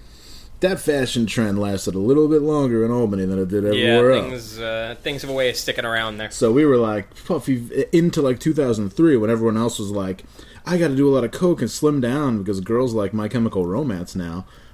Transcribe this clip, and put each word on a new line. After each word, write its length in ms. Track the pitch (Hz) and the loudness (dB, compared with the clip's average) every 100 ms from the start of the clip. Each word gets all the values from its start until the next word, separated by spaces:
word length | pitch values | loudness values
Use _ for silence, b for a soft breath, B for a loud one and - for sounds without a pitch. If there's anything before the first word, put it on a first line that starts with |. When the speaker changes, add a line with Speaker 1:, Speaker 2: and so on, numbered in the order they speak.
| B B B B B - | B B B B B -2
Speaker 1:
that 180 | 185 185 | -2 0
fashion 460 | - 143 123 127 110 | 0 0 0 0 0
trend 340 | - 110 101 | 0 0 0
lasted 340 | 101 98 - 92 | -2 -2 -4 -2
a 40 | |
little 280 | 104 143 151 | 2 4 4
bit 140 | 156 | 4
longer 420 | 147 151 139 113 113 | 2 0 2 2 2
in 60 | |
Albany 340 | 120 113 101 95 | 2 0 0 -2
than 120 | 95 | -2
it 100 | 95 | 0
did 140 | 104 104 | 0 0
Speaker 2:
Yeah, 40 | 107 120 117 | 2 4 4
Speaker 1:
everywhere 140 | 123 | 6
else. 160 | 127 117 | 4 0
Speaker 2:
things, 300 | 127 110 110 | -8 -12 -10
uh, 360 | 113 113 113 117 | -6 -6 -6 -8
things 200 | 156 143 | -8 -8
have 80 | 139 | -6
a 40 | |
way 160 | 135 127 | 0 0
of 60 | 113 | 0
sticking 280 | - 123 120 | -4 -4 -2
around 320 | 113 110 107 | -2 -2 -6
there. 140 | 107 | -10
Speaker 1:
So 200 | - 120 | 0 2
we 140 | 123 151 | 4 6
were, 120 | 123 | 4
like, 460 | 113 107 101 - - | 2 -2 -6 -16 -4
puffy, 600 | 170 - 127 120 - - | -4 -2 -4 -2 -4 2
into, 300 | 165 170 160 | 2 2 2
like, 180 | 139 127 | 0 0
two 140 | 160 | -2
thousand 380 | 151 135 110 101 | 0 0 0 -2
three, 220 | - 165 131 | 2 4 4
when 120 | 107 | 2
everyone 280 | 113 113 110 | 2 0 0
else 200 | 117 - | -2 -4
was 140 | 101 | -6
like, 320 | 101 95 92 - B B B - | -4 -4 -8 -12 B B B -4
"I 120 | 175 | 0
gotta 180 | 165 135 | 0 2
do 120 | 139 | 4
a 40 | |
lot 100 | 135 | 4
of 80 | 117 | 0
coke 300 | - 180 165 | 0 0 0
and 80 | 117 | -2
slim 320 | - 151 147 | 0 0 2
down 380 | 120 135 143 110 | 0 0 0 -2
because 220 | 95 95 | -2 -4
girls 320 | 92 117 131 | -2 0 0
like 200 | 113 101 | -2 -2
My 140 | 107 107 | -4 -4
Chemical 380 | 123 113 98 87 | -2 -2 0 -2
Romance 480 | 101 147 92 90 95 | -2 -4 -4 -6 -8
now." 300 | 85 85 92 b b | -8 -10 -12 b b